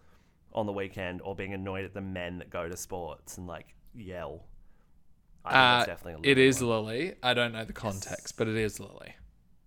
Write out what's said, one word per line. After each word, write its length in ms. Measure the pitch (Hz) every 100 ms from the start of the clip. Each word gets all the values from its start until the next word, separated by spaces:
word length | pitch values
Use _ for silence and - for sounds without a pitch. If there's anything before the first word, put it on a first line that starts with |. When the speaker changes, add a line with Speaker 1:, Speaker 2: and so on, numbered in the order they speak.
| - - _ _ -
Speaker 1:
on 140 | - 104
the 60 |
weekend 480 | 98 98 98 90 90
or 120 | 98
being 180 | 98 98
annoyed 320 | 98 98 95
at 100 | 95
the 60 | 98
men 380 | 95 92 87 90
that 120 | 76
go 180 | 87 85
to 80 | 90
sports 640 | - 92 80 71 - -
and, 80 | 87
like, 280 | 80 - - -
yell. 500 | 117 92 87 76 80 - - - - _ - - - _ -
I 40 | 90
think 40 |
that's 280 | 131 123 123
Speaker 2:
Uh, 40 | 110
Speaker 1:
definitely 260 | 87 87 80 135
a 40 |
Speaker 2:
it 40 | 131
Speaker 1:
Lily 120 | 135
Speaker 2:
is 120 | 135
Speaker 1:
one. 60 | 120 110 107
Speaker 2:
Lily. 280 | 117 165 -
I 120 | 123
don't 180 | 123 120
know 120 | 110
the 80 | 110
context, 480 | - 110 98 - 98 -
Speaker 1:
Yes. 60 |
Speaker 2:
but 160 | - 113
it 80 | 110
is 220 | 107 -
Lily. 340 | 98 - - - - _ _ -